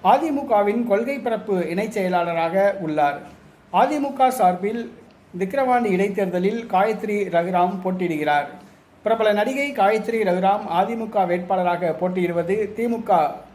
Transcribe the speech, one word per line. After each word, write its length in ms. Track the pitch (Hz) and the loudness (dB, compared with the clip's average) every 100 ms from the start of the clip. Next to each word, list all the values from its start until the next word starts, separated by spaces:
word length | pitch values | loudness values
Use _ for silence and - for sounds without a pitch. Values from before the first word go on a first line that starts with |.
| 185 | 4
அதிமுகவின் 680 | 262 320 277 254 208 202 226 240 | 4 2 -2 0 2 2 0 0
கொள்கை 260 | 202 233 277 247 | 0 0 -4 -4
பரப்பு 300 | 220 - 190 160 | -4 -2 -2 -2
இணைச் 220 | 175 214 214 | -4 -4 -2
செயலாளராக 680 | 185 180 170 165 165 190 202 196 160 | 0 0 0 -2 0 2 2 0 -4
உள்ளார். 340 | 151 147 139 - - - - - | 0 0 0 -12 -20 -20 -20 -2
அதிமுக 580 | 180 269 302 277 269 262 233 | 2 2 2 -4 2 2 4
சார்பில் 440 | 185 175 196 233 233 - - - _ 175 | 2 2 -4 -4 -8 -14 -20 -20 _ -8
விக்கிரவாண்டி 580 | 190 269 254 247 220 185 | -4 0 2 2 2 0
இடைத்தேர்தலில் 640 | 202 196 190 180 185 233 226 185 | 0 0 -2 0 0 -2 -2 0
காயத்ரி 440 | 214 214 214 208 190 170 | 0 -2 -4 -4 0 0
ரகுராம் 420 | 175 180 180 202 | 0 2 0 0
போட்டியிடுகிறார். 680 | 185 185 175 151 151 147 143 - - - _ _ | -4 -2 -2 -2 0 0 -2 -12 -20 -20 _ _
பிரபல 260 | 214 226 214 208 | -2 2 2 2
நடிகை 300 | 220 269 285 262 | 0 0 -4 2
காயத்ரி 380 | 196 220 - 226 202 | 2 2 0 0 0
ரகுராம் 360 | 175 190 208 - 170 | 2 2 0 0 0
அதிமுக 440 | 196 226 220 220 180 | 0 -2 -4 0 0
வேட்பாளராக 640 | 180 180 190 180 175 170 156 | 0 0 0 0 0 -2 -2
போட்டியிடுவது 560 | 180 185 170 170 165 208 208 - | -2 0 0 0 0 -2 -2 -4
திமுக 460 | 233 226 220 180 147 - - | -2 -2 2 2 2 -4 -16